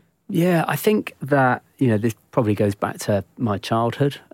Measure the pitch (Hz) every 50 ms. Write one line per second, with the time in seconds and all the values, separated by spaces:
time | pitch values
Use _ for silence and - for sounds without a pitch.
0 | _ _ _ _ _ - 196 165 170 185 175 160 - - 147 - - 214 214 208
1 | - - - _ 156 131 147 139 131 127 120 - - _ _ - 139 120 110 101
2 | 113 117 - - _ _ - 143 117 104 104 98 107 101 98 - 101 98 - -
3 | - - 104 98 - - _ - 120 104 101 95 - - 117 113 117 117 117 -
4 | 139 143 - - - _